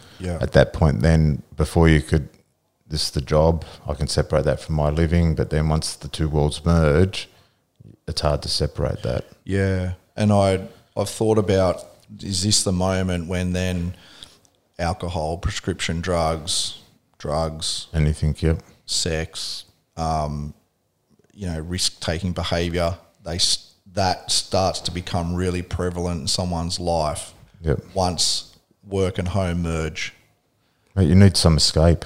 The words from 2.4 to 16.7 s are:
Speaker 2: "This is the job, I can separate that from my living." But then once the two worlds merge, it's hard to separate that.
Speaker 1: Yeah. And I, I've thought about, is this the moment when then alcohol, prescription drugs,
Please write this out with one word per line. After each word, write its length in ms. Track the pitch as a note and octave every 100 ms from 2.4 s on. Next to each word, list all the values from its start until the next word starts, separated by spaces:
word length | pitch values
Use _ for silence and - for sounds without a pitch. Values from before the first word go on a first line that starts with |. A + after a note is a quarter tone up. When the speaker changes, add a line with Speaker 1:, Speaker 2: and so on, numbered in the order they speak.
| _ _ _ _ -
Speaker 2:
"This 180 | D#2
is 60 | -
the 120 | D#2+
job, 420 | B1+ D#2 D#2+ E2 - - -
I 60 |
can 120 | C#2+ C#2
separate 360 | - D2 D2+
that 160 | D2 C2+
from 140 | -
my 160 | D#2 D2
living." 440 | D2+ E2 E2+ E2+
But 140 | D2 -
then 180 | D2+ D#2
once 280 | D#2 - -
the 120 | C#2+
two 200 | - D#2
worlds 340 | D2+ D2 -
merge, 640 | E2+ E2+ D#2 D2 F#2+ - - _ _ _ _ _ - - -
it's 140 | E2
hard 220 | D2+ D2
to 60 | -
separate 540 | - D2+ - - -
that. 220 | - A#1+ - -
Speaker 1:
Yeah. 500 | - G2 F#2+ F#2+ F2+ F2+ _
And 160 | - G#2+
I, 380 | G2+ G2 F#2 G2 - _
I've 140 | - G2+
thought 300 | - A2 A2
about, 440 | G2 F#2+ F#2 - - - _ G#2
is 220 | F2+ F#2+
this 220 | G2+ G#2
the 80 | G2+
moment 560 | F2+ F#2 F#2+ F#2 F2+ E2+
when 260 | F2+ F2+
then 400 | F2+ F#2 F2+ F2 F2+ - - - _ _ _ _ -
alcohol, 600 | E2+ - F2 F2 D#2 E2+
prescription 640 | G#2+ - - E2 - E2+
drugs, 800 | F#2 F2 D#2+ D#2+ D#2+ - -